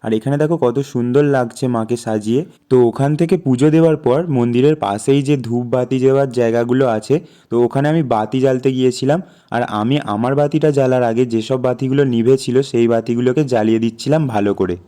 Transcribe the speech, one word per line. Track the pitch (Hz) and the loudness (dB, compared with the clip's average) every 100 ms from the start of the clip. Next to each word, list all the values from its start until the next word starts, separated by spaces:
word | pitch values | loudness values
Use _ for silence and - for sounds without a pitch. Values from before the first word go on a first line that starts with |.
আর | 117 110 | -2 -4
এখানে | 139 143 | -2 -2
দেখো | 151 165 | -2 0
কত | 123 120 139 | 0 -2 -4
সুন্দর | 123 120 131 147 139 | -4 0 0 2 0
লাগছে | 120 - 131 | -2 -4 -4
মাকে | 120 110 120 | -2 -4 -6
সাজিয়ে। | - 107 104 123 180 _ _ | -4 -4 -2 -2 -4 _ _
তো | 127 120 | 4 4
ওখান | 113 139 151 | 2 -2 0
থেকে | 165 185 135 | 0 0 0
পুজো | 123 147 156 | 2 4 4
দেওয়ার | 165 151 127 | 2 2 0
পর | 131 175 135 | 0 0 0
মন্দিরের | 120 120 139 156 | 0 2 2 2
পাশেই | 101 101 - 139 | -2 -4 0 0
যে | 139 147 | 2 -2
ধূপ | 113 120 123 | -2 -4 -2
বাতি | 127 127 131 | -2 -2 2
দেওয়ার | 131 135 139 | 2 2 0
জায়গাগুলো | 120 117 117 120 127 131 110 | 0 0 0 0 0 0 -2
আছে, | - 147 - _ _ | -2 -2 -2 _ _
তো | 117 120 | 0 0
ওখানে | 135 147 | 0 0
আমি | 165 135 | 0 0
বাতি | 113 107 131 | -2 -2 0
জ্বালতে | 131 131 135 127 | 0 0 -2 0
গিয়েছিলাম। | 127 123 131 160 180 _ _ | 0 0 -2 -2 -4 _ _
আর | 117 123 107 | -6 -4 -2
আমি | 110 147 110 | -2 -2 -2
আমার | 104 123 139 | -4 -2 0
বাতিটা | 147 156 156 | 0 0 0
জ্বালার | 139 131 127 | 2 2 2
আগে | 120 113 127 | 0 0 0
যেসব | 113 110 131 | -2 -2 -2
বাতিগুলো | 127 123 131 139 139 | -2 -2 -2 0 0
নিভে | 117 117 131 | 2 2 2
ছিল, | - 123 | 2 -2
সেই | 139 120 117 | 0 0 2
বাতিগুলোকে | 117 113 120 123 127 143 | 2 0 -2 0 0 0
জ্বালিয়ে | 120 110 113 | 0 2 2
দিচ্ছিলাম | 113 113 139 156 143 | 0 -4 -2 -2 0
ভালো | 107 101 | 0 0
করে। | 98 92 90 | 0 -2 -4